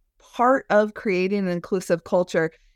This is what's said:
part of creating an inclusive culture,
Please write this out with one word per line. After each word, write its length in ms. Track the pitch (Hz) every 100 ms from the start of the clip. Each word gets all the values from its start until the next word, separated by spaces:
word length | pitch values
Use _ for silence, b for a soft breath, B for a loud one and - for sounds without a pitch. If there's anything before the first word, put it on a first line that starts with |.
| _ _
part 480 | _ - 240 269 -
of 240 | 208 214
creating 460 | - 220 180 190 208
an 80 | 185
inclusive 560 | 175 - 190 - 170
culture, 480 | - 180 180 180 160 b b